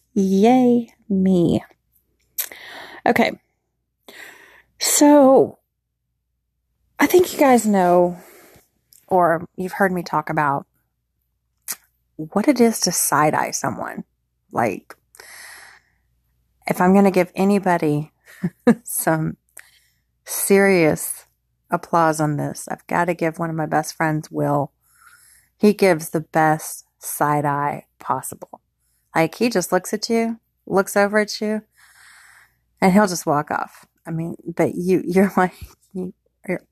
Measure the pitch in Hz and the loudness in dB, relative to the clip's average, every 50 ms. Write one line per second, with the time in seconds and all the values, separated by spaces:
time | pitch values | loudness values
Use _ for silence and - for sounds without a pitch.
0 | _ _ - 202 196 190 190 190 208 233 254 254 247 247 240 240 233 - _ _ | _ _ -2 -2 0 2 2 4 4 6 6 6 4 4 2 2 0 -4 _ _
1 | _ - 196 190 185 190 190 175 170 165 165 - - - _ _ _ _ _ _ | _ -4 -2 0 2 2 2 2 2 2 0 -2 -4 -8 _ _ _ _ _ _
2 | _ _ _ _ _ _ _ - - - - - - - - - - - - - | _ _ _ _ _ _ _ -12 -12 -12 -16 -20 -20 -20 -20 -18 -18 -20 -12 -4
3 | - - 233 - 214 - - - _ _ _ _ _ _ _ _ _ _ _ _ | 0 0 2 2 0 0 -2 -8 _ _ _ _ _ _ _ _ _ _ _ _
4 | _ - - - - - - - - - _ _ _ _ _ - - - - - | _ -20 -20 -20 -20 -20 -20 -20 -20 -20 _ _ _ _ _ -8 -4 -2 2 4
5 | 294 294 294 294 269 262 269 233 135 104 - _ _ _ _ _ _ _ _ _ | 6 6 8 8 8 6 6 6 4 2 -2 _ _ _ _ _ _ _ _ _
6 | _ _ _ _ _ _ _ _ _ _ _ _ _ _ _ _ _ _ _ - | _ _ _ _ _ _ _ _ _ _ _ _ _ _ _ _ _ _ _ 0
7 | 285 294 - 359 359 - - - 302 269 254 233 220 214 202 190 180 175 175 180 | 2 4 4 4 2 2 0 2 4 4 4 4 4 2 2 4 4 4 4 4
8 | 180 175 175 175 - - - - - _ _ _ _ _ _ _ _ _ _ _ | 4 2 0 -6 -14 -20 -20 -20 -20 _ _ _ _ _ _ _ _ _ _ _
9 | _ _ 190 180 175 160 170 160 175 - _ - 180 185 - - 202 190 180 175 | _ _ 0 2 2 2 0 -2 -4 -10 _ -10 -10 -8 -4 -2 -2 0 0 -4
10 | 165 - - 151 - - 156 156 151 143 139 143 - _ _ _ _ _ _ _ | -4 -4 -4 -4 -4 -4 -2 -2 -2 0 -2 -4 -6 _ _ _ _ _ _ _
11 | _ _ _ _ _ _ _ _ _ _ _ _ _ - - - _ _ _ _ | _ _ _ _ _ _ _ _ _ _ _ _ _ -14 -14 -14 _ _ _ _
12 | _ _ _ - 156 156 - 196 220 311 262 240 233 226 220 - - 180 175 - | _ _ _ -16 -14 -6 -6 -2 0 0 2 4 2 2 2 0 -4 -4 -2 -4
13 | - - 151 139 151 156 143 135 123 - - - - 139 - - - 110 - - | -2 0 0 2 2 2 0 0 -2 -4 -6 -6 -6 -6 -6 -8 -10 -12 -12 -14
14 | - _ _ _ _ _ _ _ _ _ - - 120 110 - - - - - _ | -16 _ _ _ _ _ _ _ _ _ -6 -4 -2 -2 -4 -6 -12 -20 -20 _
15 | _ _ _ - - - - - - - - - - - - _ _ _ _ _ | _ _ _ -20 -20 -20 -20 -20 -20 -20 -20 -20 -20 -20 -20 _ _ _ _ _
16 | _ _ _ _ _ _ _ _ _ _ _ _ _ - 180 - 180 185 190 202 | _ _ _ _ _ _ _ _ _ _ _ _ _ -6 -2 0 2 4 4 4
17 | 202 190 180 185 175 - - 185 190 196 202 196 - 185 175 170 160 151 147 147 | 4 4 2 0 -2 -2 -2 -2 0 0 0 0 0 0 0 0 0 -2 -2 -2
18 | 151 - _ _ _ - - - - 170 - _ _ 247 226 - - - - - | -4 -8 _ _ _ -20 -12 -10 -8 -8 -8 _ _ 0 0 0 -4 -10 -10 -6
19 | - 170 160 156 156 160 - - _ _ _ - - _ _ _ _ _ _ _ | -2 -2 -2 -2 -2 -6 -8 -12 _ _ _ -20 -20 _ _ _ _ _ _ _
20 | _ _ _ _ _ - - - - - 202 196 196 196 190 175 160 151 170 - | _ _ _ _ _ -12 -10 -6 0 2 2 4 4 4 4 4 4 2 2 0
21 | - - - - - _ _ _ _ _ _ _ _ - 175 175 - - - 170 | -4 -10 -12 -14 -18 _ _ _ _ _ _ _ _ -6 -6 -6 -4 -2 0 0
22 | 165 160 156 156 151 151 147 143 139 143 147 - - - 160 - _ - - 170 | 2 2 0 0 -2 -2 -2 -4 -6 -6 -8 -10 -12 -12 -14 -14 _ -6 -4 -2
23 | 175 175 165 - 170 160 160 - 170 165 160 160 156 156 151 151 156 - - - | -2 -2 -2 -2 -4 -4 -4 -6 -8 -6 -6 -6 -4 -4 -2 -4 -4 -4 -6 -4
24 | 165 156 156 151 156 - 156 151 147 143 143 143 135 - _ _ _ _ _ _ | -4 -2 -2 -4 -6 -8 -6 -4 -2 -2 -2 -2 -2 -4 _ _ _ _ _ _
25 | _ _ _ _ _ _ _ _ _ _ _ _ - 208 202 214 196 190 170 151 | _ _ _ _ _ _ _ _ _ _ _ _ 2 2 2 4 2 2 2 0
26 | 160 - - 165 156 - - 165 156 156 156 156 - - - - - _ _ _ | -2 -6 -6 -8 -6 -4 0 2 2 2 2 0 -4 -10 -16 -16 -18 _ _ _
27 | - - - - 151 147 147 147 143 147 143 143 143 147 147 151 - _ _ _ | -14 -12 -6 -4 -2 -2 0 -2 -2 -2 -4 -4 -4 -6 -6 -10 -14 _ _ _
28 | - - 135 131 - - - - - - - - _ _ _ _ _ _ _ _ | -8 -6 -6 -6 -8 -10 -16 -18 -20 -20 -20 -20 _ _ _ _ _ _ _ _
29 | _ _ - 160 165 160 - - 220 247 226 185 175 - 180 180 180 - - 214 | _ _ -2 -2 -2 -2 -2 -2 -2 -2 0 -2 -2 -2 -2 -4 -2 -4 -8 -8
30 | - - 233 226 226 226 226 - _ _ _ _ _ - - 196 190 - - 202 | -6 -4 -2 -2 -2 -4 -6 -10 _ _ _ _ _ -4 -2 -2 -2 0 0 0
31 | 202 202 214 214 214 208 - - 214 214 214 214 214 _ _ _ _ _ _ _ | 0 2 0 0 -2 -2 -4 -8 -6 -6 -6 -6 -10 _ _ _ _ _ _ _
32 | - - - - - - _ _ _ _ _ _ _ _ _ _ 185 190 180 208 | -20 -20 -20 -20 -20 -20 _ _ _ _ _ _ _ _ _ _ 2 4 4 4
33 | 214 190 175 - - 165 143 147 151 - - - - - - - - _ _ _ | 4 2 0 -4 -2 -2 0 0 -2 -2 -6 -6 -6 -8 -12 -18 -20 _ _ _
34 | _ 170 165 160 165 170 - - - - 170 - 165 131 - 175 175 185 185 151 | _ -10 -8 -8 -8 -8 -10 -12 -14 -8 -4 -2 -2 -2 -2 -4 -2 0 0 0
35 | - - 175 190 202 185 - 196 180 180 - - - - _ _ _ _ - 185 | 0 0 2 2 2 2 2 0 0 0 -2 -8 -20 -20 _ _ _ _ -12 -12
36 | 180 180 - _ _ _ _ _ - - 180 - - _ | -10 -12 -12 _ _ _ _ _ -10 -10 -10 -10 -10 _